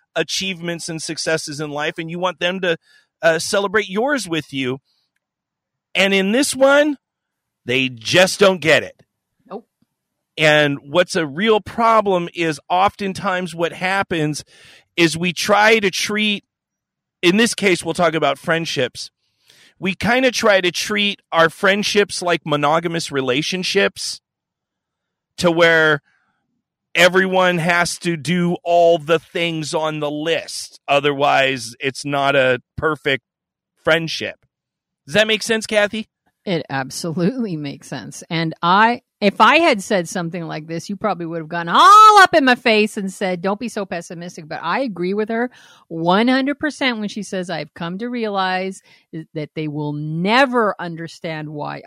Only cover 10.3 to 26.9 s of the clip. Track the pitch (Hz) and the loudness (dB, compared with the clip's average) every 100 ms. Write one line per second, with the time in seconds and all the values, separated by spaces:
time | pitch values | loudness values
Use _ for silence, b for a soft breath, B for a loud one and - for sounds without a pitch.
10.3 | - 156 151 147 139 143 160 180 185 156 | 0 4 4 2 -2 -2 0 0 -2 -4
11.3 | 139 220 214 - - 226 226 202 185 170 | -2 2 0 0 -2 2 4 2 0 -2
12.3 | - 165 147 - 180 202 - 196 165 190 | -4 -4 -4 -2 0 0 0 -6 -6 -4
13.3 | 180 180 165 165 143 185 196 196 170 151 | -4 -4 -4 -4 -4 -4 -2 -2 -2 -2
14.3 | 147 b b b b b - 170 160 180 | -4 b b b b b 2 2 2 -4
15.3 | - - 202 214 226 202 - - 208 214 | -2 0 4 4 4 2 -2 -4 -2 -2
16.3 | 202 - _ _ _ _ _ _ _ 175 | -2 -8 _ _ _ _ _ _ _ 2
17.3 | 202 233 - 196 175 170 160 170 156 147 | 4 2 0 0 0 -2 0 0 0 -2
18.3 | 139 - 165 160 143 120 - - _ b | -2 -2 -2 -2 -4 -4 -6 -18 _ b
19.3 | b b b b _ 175 180 190 247 262 | b b b b _ -6 -4 0 2 2
20.3 | - 220 196 180 - - 208 202 196 _ | 2 4 4 2 -2 -2 -2 -2 -4 _
21.3 | 165 165 - 196 202 202 208 202 - 175 | 2 2 2 0 0 0 0 0 -2 -2
22.3 | 170 160 147 147 165 170 165 - 139 131 | -2 -2 0 2 0 0 -6 -4 -4 -2
23.3 | 127 160 185 180 196 196 - - - _ | -2 -2 -4 -2 0 0 -2 -10 -12 _
24.3 | _ _ _ _ _ _ _ _ _ _ | _ _ _ _ _ _ _ _ _ _
25.3 | - 175 165 170 165 156 147 - _ _ | -4 0 4 4 6 4 2 -4 _ _
26.3 | _ _ _ _ _ _ | _ _ _ _ _ _